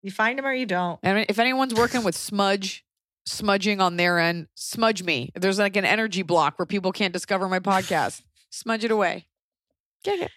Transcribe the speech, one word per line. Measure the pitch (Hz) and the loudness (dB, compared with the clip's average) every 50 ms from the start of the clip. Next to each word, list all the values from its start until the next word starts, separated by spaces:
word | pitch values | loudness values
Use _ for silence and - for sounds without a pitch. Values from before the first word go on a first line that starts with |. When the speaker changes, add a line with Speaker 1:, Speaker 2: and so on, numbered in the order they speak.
Speaker 1:
you | - 196 | -12 -10
find | 190 - 220 226 254 277 | -4 0 0 0 0 -2
'em | 269 | -2
or | 269 | -2
you | 262 254 254 | -2 -2 -2
don't. | 208 180 175 180 175 165 - | -2 -2 -2 -2 -2 -4 -2
Speaker 2:
And | - 180 196 214 220 - | -2 0 0 2 0 0
if | 208 214 | 0 2
anyone's | 233 254 262 262 262 262 226 | 2 2 2 0 0 0 2
working | 220 240 240 - 247 226 | 2 2 2 2 0 0
with | 190 165 | 0 -2
smudge, | - - - 208 202 202 196 196 196 190 190 - - _ _ _ _ _ _ _ _ _ | -2 -8 -4 0 0 2 2 2 0 -2 -6 -10 -10 _ _ _ _ _ _ _ _ _
smudging | - - - 214 202 196 196 185 214 208 190 | -10 -8 -2 2 2 2 2 2 0 2 2
on | 190 180 175 | 2 2 4
their | 175 175 175 175 170 | 2 2 4 4 4
end, | 165 170 170 170 156 - _ | 2 2 0 -2 -8 -12 _
smudge | - - - - 233 226 226 220 175 | -14 -12 -10 -2 2 2 2 2 0
me. | 180 170 160 123 117 - - | -2 -2 -2 -2 -4 -6 -6
If | - | -2
there's, | 185 196 190 202 | 0 0 2 2
like, | 208 202 196 | 0 2 2
an | 208 190 | 2 2
energy | - 190 214 220 220 180 190 | 2 2 2 0 -2 -2 -4
block | 185 156 180 165 151 147 - - | -2 2 2 4 4 2 0 -4
where | 180 | -6
people | - 208 202 180 185 | -2 -2 -2 -2 -2
can't | 180 - 214 185 | -2 -2 -2 -2
discover | 175 180 - - 202 190 190 185 | -2 -6 -4 -2 -2 -2 0 0
my | 185 185 | -2 -2
podcast, | 185 196 196 190 190 - 185 156 123 104 - - _ _ _ | 2 2 2 2 2 0 0 0 0 -2 -4 -8 _ _ _
<laughs> | _ _ _ | _ _ _
smudge | - - - 233 226 220 214 | -18 -12 -4 -4 -4 -2 0
it | 233 | 0
away. | 220 214 196 170 165 175 - _ _ _ _ _ _ _ _ _ _ _ _ _ _ _ - | 0 2 2 0 -2 -4 -10 _ _ _ _ _ _ _ _ _ _ _ _ _ _ _ -4
Get | 392 403 359 | -2 -2 -2
it. | 330 - - | -4 -8 -8